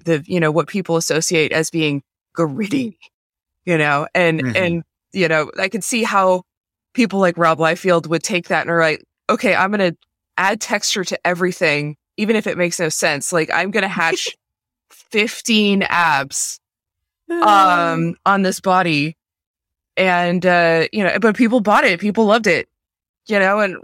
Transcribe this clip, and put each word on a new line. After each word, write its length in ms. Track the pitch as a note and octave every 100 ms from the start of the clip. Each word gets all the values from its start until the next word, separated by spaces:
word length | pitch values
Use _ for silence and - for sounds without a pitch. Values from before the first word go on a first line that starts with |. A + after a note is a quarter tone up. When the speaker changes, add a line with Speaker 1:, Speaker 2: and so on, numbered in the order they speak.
Speaker 1:
the, 180 | E3 D#3 E3+
you 120 | F3+
know, 120 | D#3
what 160 | D#3+ D3
people 280 | G3+ F3 E3
associate 540 | - D3+ - E3 C#3+
as 180 | D#3+ D#3+
being 320 | E3 D3+ C#3 - _ _
gritty, 640 | - D#3 C3+ G3+ C4+ A#3 - - _ _ _ _ _
you 140 | F3+ D#3+
know, 280 | D3 C#3+ -
and, 260 | F#3 E3+ D#3+
Speaker 2:
Mm-hmm. 140 | B2+ C#3+
Speaker 1:
and, 260 | F3 E3+ - _ _
you 160 | F#3+ D#3+
know, 220 | D#3 D3 -
I 100 | F#3+
can 120 | G#3+
see 200 | - A#3
how 400 | G#3+ G3+ F#3 F3+ - _ _ _ _
people 260 | - G#3+ G3
like 180 | F#3 E3
Rob 200 | E3 D3+
Liefeld 480 | D#3+ F3 F#3 E3+ D#3
would 140 | E3
take 260 | - F3+ -
that 140 | D#3+
and 80 | D#3+
are 100 | E3+
like, 220 | D#3+ - _ _ -
"Okay, 240 | A3+ B3+
I'm 160 | E3+ F#3+
gonna 240 | G#3 F3+ - _ _ _ -
add 240 | F#3+ G#3+
texture 440 | - G#3+ - G3+
to 220 | F3+ G3 F3
everything, 680 | F3 F3+ - E3 D3 D3 D3 _ -
even 180 | G#3 A3
if 100 | G3+
it 100 | F3
makes 200 | F3 F3+
no 100 | D#3+
sense. 420 | - E3+ C#3+ -
Like, 180 | E3+ D#3
I'm 180 | E3 F#3+
gonna 180 | G#3+ F#3+
hatch 480 | F3+ E3 F4+ A#4 - _ _
Speaker 3:
<laughs> 280 | _ _ _
Speaker 1:
fifteen 920 | - - - A3+ - - G#3+ G3+ G3
abs, 760 | - F3 E3 C#3 C#3 - - - _ _ _ _ _ _ -
Speaker 3:
Mm. 120 | E4+
Speaker 1:
um, 720 | G#3+ G3+ F#3+ F3 E3+ E3 E3+ - F#3+
on 160 | G3
this 180 | F#3+ -
body." 560 | F#3+ F#3 F3 D3 D#3 - _ _ _ _ _ _ _ -
And, 480 | F#3 F3 F3 F3+ F3+
uh, 400 | F3 E3 E3 D#3
you 140 | G#3+
know, 140 | F3+ G3+
but 160 | A3 G#3
people 240 | A#3 B3
bought 240 | G#3 A#3
it. 160 | B3+ F3
People 240 | G#3 G#3
loved 220 | G#3 A#3 G#3+
it, 200 | C#3+ - _ _ _ _ _ -
you 120 | G#3
know, 220 | F#3+ G#3
and, 160 | G3+ E3